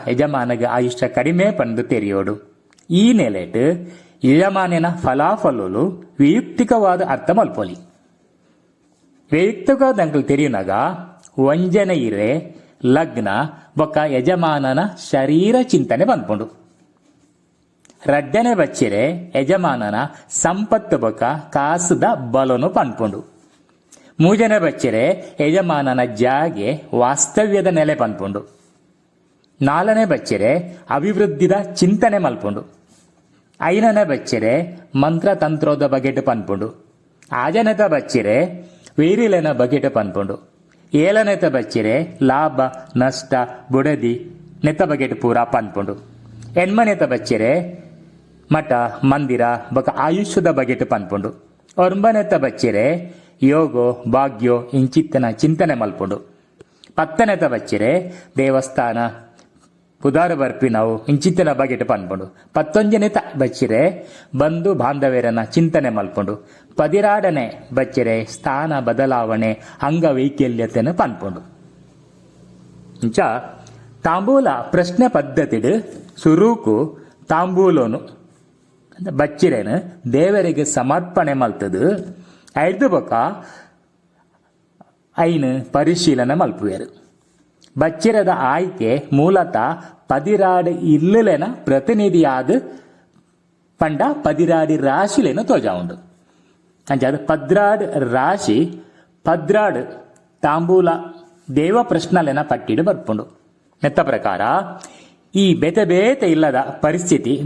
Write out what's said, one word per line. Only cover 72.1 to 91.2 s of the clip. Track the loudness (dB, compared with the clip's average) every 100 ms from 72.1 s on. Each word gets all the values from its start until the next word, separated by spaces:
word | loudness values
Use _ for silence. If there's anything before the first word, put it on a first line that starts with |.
| _ -20 -20 -20 -20 -20 -20 -20 -8
ಇಂಚ | -4 -2 -2 -2 -8 -18 -20 -20 -20 -8
ತಾಂಬೂಲ | -4 -2 0 2 2
ಪ್ರಶ್ನೆ | -2 -2 -2 0 2 2
ಪದ್ಧತಿಡ್ | 2 -2 -2 -2 -2 0 -2 -4 -14 -20 -2
ಸುರೂಕು | 2 4 4 2 0 0 -2 -8 -20 _ -4
ತಾಂಬೂಲೋನು | -2 0 2 4 4 0 -4 -10 -20 -20 _ _ _ _ _ _ -14 -6
ಬಚ್ಚಿರೆನು | -2 -2 2 2 2 -2 -4 -6 -10 -2
ದೇವರಿಗೆ | 2 2 2 0 0
ಸಮರ್ಪಣೆ | -2 -2 0 0 -2 -2 0
ಮಲ್ತದು. | 0 -2 -2 -4 0 0 0 -6 -16 -20 -20 _ -2
ಐದು | -2 0 0
ಬೊಕ | 0 0 0 -2 -4 -14 -20 -20 _ _ _ _ _ _ _ _ _ _ _ _ _ _ -2
ಐನು | 0 0 0 -2 -2
ಪರಿಶೀಲನೆ | 0 0 2 2 2 2
ಮಲ್ಪುವೆರು. | 0 -2 -2 -6 -6 -10 -18 _ _ _ _ _ _ _ -2
ಬಚ್ಚಿರದ | -2 0 2 2 2 0
ಆಯ್ಕೆ | 0 0 -2 -4 -2 -2 0
ಮೂಲತಃ | 2 4 4 2 0 -2 -4 -10 -12 -4
ಪದಿರಾಡು | -2 0 2 2 2 0
ಇಲ್ಲುಲೆನ | 0 2 2 4 4